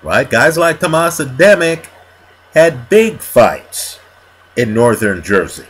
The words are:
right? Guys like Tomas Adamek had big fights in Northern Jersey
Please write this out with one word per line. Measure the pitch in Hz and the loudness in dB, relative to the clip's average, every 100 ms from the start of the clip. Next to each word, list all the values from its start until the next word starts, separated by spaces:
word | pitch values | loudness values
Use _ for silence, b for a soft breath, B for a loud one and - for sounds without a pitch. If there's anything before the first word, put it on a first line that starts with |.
right? | 76 87 135 | -2 -2 0
Guys | 117 147 165 | 0 0 2
like | 165 156 | -2 -2
Tomas | 175 160 170 165 | -2 -2 -2 -4
Adamek | 139 127 190 190 165 165 - - _ _ _ _ _ 156 | -8 2 4 4 2 -4 -10 -20 _ _ _ _ _ 2
had | 165 135 120 | 2 0 0
big | 208 226 151 | 2 2 -4
fights | - 123 104 - - - - - _ _ _ _ _ - | -2 2 2 0 -12 -14 -14 -16 _ _ _ _ _ -4
in | 120 | -2
Northern | 110 120 107 107 92 | 2 2 2 -2 -4
Jersey | 82 98 80 - | -2 -2 -2 -12